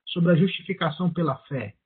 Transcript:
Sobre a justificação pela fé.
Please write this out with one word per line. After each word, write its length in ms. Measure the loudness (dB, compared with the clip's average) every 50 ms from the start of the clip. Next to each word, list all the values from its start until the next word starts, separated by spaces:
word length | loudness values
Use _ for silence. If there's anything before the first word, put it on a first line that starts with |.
| _
Sobre 280 | -8 -2 0 2 4 4
a 20 |
justificação 760 | 4 4 2 0 -4 -8 -8 -4 -2 -2 -4 -2 -2 -2 -2
pela 260 | 0 0 0 -2 -2 -4 -8
fé. 260 | _ -8 -6 -6 -8 -12 _ _